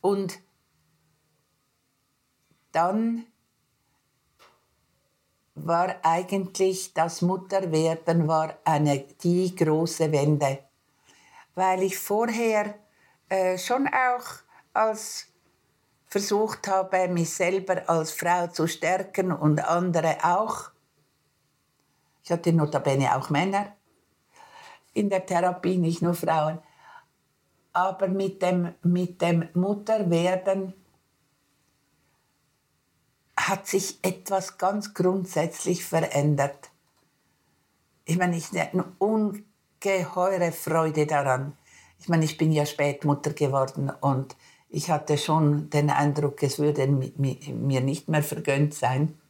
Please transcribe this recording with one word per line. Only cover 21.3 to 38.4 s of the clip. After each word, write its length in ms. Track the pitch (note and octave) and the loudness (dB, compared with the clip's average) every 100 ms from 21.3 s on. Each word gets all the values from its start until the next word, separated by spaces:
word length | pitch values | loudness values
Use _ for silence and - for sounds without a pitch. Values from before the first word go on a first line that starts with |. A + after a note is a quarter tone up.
| _ _ _ _ _ _ _ _ _ | _ _ _ _ _ _ _ _ _
Ich 80 | - | -4
hatte 200 | E3+ E3+ | -2 2
notabene 640 | E3 D3+ E3+ - C3+ C3+ C3+ | 2 2 0 0 2 2 0
auch 120 | - | 0
Männer 420 | D3 F#3 G3 G3+ - _ _ _ _ _ _ - - - - _ | 0 0 -2 -4 -12 _ _ _ _ _ _ -20 -20 -20 -20 _
in 160 | - G3+ | -2 0
der 160 | F#3+ F#3 | 0 0
Therapie, 500 | F3+ F3+ F3+ F3 F#3 | 0 0 0 -2 0
nicht 260 | E3 E3 | 0 0
nur 120 | F3 | 0
Frauen. 460 | E3+ E3 D#3+ D#3 E3 - _ - - _ _ _ _ _ _ _ | 0 0 0 0 -4 -12 _ -20 -20 _ _ _ _ _ _ _
Aber 360 | E3+ F#3 F#3 F#3+ | -2 -2 0 -2
mit 320 | F#3+ F#3+ - | 0 -2 -2
dem, 320 | F3+ F3+ F3 - | 0 2 -2 -2
mit 380 | F3 F3 F3+ - | 2 2 0 0
dem 280 | F3 E3+ D#3+ | 2 2 0
Mutterwerden 1200 | F3 F#3 G3+ - A3 F#3 E3 F3 F#3 F#3+ F#3+ F#3+ - _ _ _ _ _ _ _ _ _ _ _ _ _ _ _ _ _ _ _ _ _ _ _ _ _ - | 0 0 -2 0 0 2 2 2 0 0 -2 -2 -10 _ _ _ _ _ _ _ _ _ _ _ _ _ _ _ _ _ _ _ _ _ _ _ _ _ -4
hat 300 | - G3 - | -2 -2 -2
sich 320 | G3 G3 - | -2 -2 -4
etwas 560 | F#3+ F#3 - F#3+ F#3 - | -4 -4 -2 -2 -2 -2
ganz 360 | F#3 G#3 G3+ | -2 -2 -6
grundsätzlich 880 | - F3+ F#3+ F3+ E3 E3 - - F3 | 0 2 2 -2 -2 -2 -4 -4 -4
verändert. 840 | - E3 D#3+ C#3+ D3 C#3+ C#3 - - _ _ _ _ _ _ _ _ _ _ _ _ _ | 0 -2 0 0 2 2 0 -4 -20 _ _ _ _ _ _ _ _ _ _ _ _ _
Ich 140 | - E3+ | -2 0
meine, 180 | F3+ | 2
ich 160 | E3+ | 0